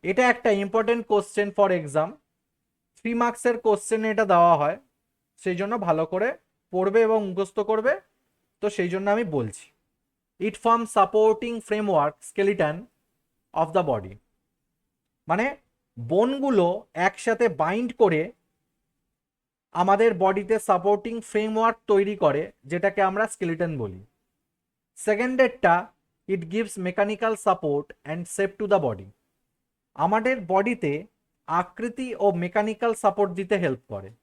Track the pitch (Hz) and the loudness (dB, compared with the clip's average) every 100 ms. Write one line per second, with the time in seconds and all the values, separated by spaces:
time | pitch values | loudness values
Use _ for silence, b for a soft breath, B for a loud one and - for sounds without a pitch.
0 | 165 190 247 240 233 202 196 226 220 233 | -2 2 2 2 2 0 0 -2 0 -2
1 | 226 208 202 - 202 202 196 180 151 143 | 2 0 0 -4 -4 2 2 2 -2 -2
2 | 165 294 _ _ _ _ _ _ _ _ | -4 -8 _ _ _ _ _ _ _ _
3 | 226 233 240 233 240 233 226 208 - 226 | -6 0 -2 0 -2 0 0 0 0 -2
4 | 220 214 208 175 175 165 147 196 _ _ | 0 0 4 6 6 6 2 -4 _ _
5 | _ _ _ _ 190 180 202 226 180 160 | _ _ _ _ -6 -4 -4 -4 0 0
6 | 160 185 226 - _ _ _ 185 190 214 | 0 -2 -2 -4 _ _ _ -2 2 4
7 | 226 220 202 185 190 - 208 220 233 381 | 4 2 0 -4 -4 -4 -2 0 0 -2
8 | _ _ _ _ _ _ 208 208 180 185 | _ _ _ _ _ _ -6 -2 -4 -2
9 | 202 208 220 147 113 - - _ _ _ | 0 0 0 -4 -4 -10 -20 _ _ _
10 | _ _ _ _ 202 208 226 233 226 - | _ _ _ _ -8 -2 0 0 0 0
11 | 190 214 220 214 240 233 - 214 208 170 | 2 4 2 2 -4 -8 -6 -4 0 2
12 | 147 - - - 196 208 156 165 240 _ | 0 -4 -12 -2 0 2 -2 -2 -14 _
13 | _ _ _ _ _ 151 160 160 160 117 | _ _ _ _ _ -4 0 0 0 -4
14 | 95 - _ _ _ _ _ _ _ _ | -6 -18 _ _ _ _ _ _ _ _
15 | _ _ - 175 247 294 _ _ _ - | _ _ -4 -2 -2 -4 _ _ _ -14
16 | 117 180 240 277 269 220 175 185 - - | -2 2 2 0 2 2 2 0 -8 -2
17 | 185 - - 226 233 143 160 202 247 - | -2 0 -2 2 0 0 -2 0 -4 2
18 | 208 156 180 - _ _ _ _ _ _ | 4 4 -2 -10 _ _ _ _ _ _
19 | _ _ _ _ _ _ _ 165 185 196 | _ _ _ _ _ _ _ -2 2 4
20 | 226 185 190 196 202 220 - 185 190 208 | 4 4 0 0 -2 -2 2 0 2 0
21 | 226 226 - 214 220 220 226 226 - 202 | -2 -10 -4 -2 -2 0 0 0 2 2
22 | 202 208 160 143 165 _ 139 170 196 196 | 2 2 0 0 -6 _ -8 -2 -2 0
23 | 190 190 214 - 175 165 175 147 107 92 | 0 0 -4 -4 -6 -4 -4 -4 -8 -10
24 | 104 _ _ _ _ _ _ _ _ - | -20 _ _ _ _ _ _ _ _ -10
25 | - 208 247 254 254 247 180 170 - _ | -4 -2 -2 2 2 4 4 4 0 _
26 | _ _ - 190 165 202 220 - 180 180 | _ _ -4 -4 -2 -4 -4 -4 -6 0
27 | 202 208 226 214 - 180 156 143 143 - | -2 0 -2 0 0 0 0 -2 -4 -16
28 | - 160 170 - 196 196 208 196 139 98 | -12 -10 -10 -4 -4 -4 0 2 2 -6
29 | 98 _ _ _ _ _ _ _ _ - | -12 _ _ _ _ _ _ _ _ -4
30 | 165 214 226 262 175 190 208 233 156 147 | 0 0 0 -4 0 0 0 -2 -4 -4
31 | 190 _ _ _ - 170 180 - 233 240 | -8 _ _ _ -6 -4 -4 -8 -10 -8
32 | 254 220 202 170 175 208 208 214 233 220 | -10 0 0 0 -2 -2 -2 -2 -2 0
33 | 208 196 202 175 185 202 170 127 _ 101 | 0 2 -2 -2 -2 0 0 -4 _ -12
34 | 95 113 | -12 -20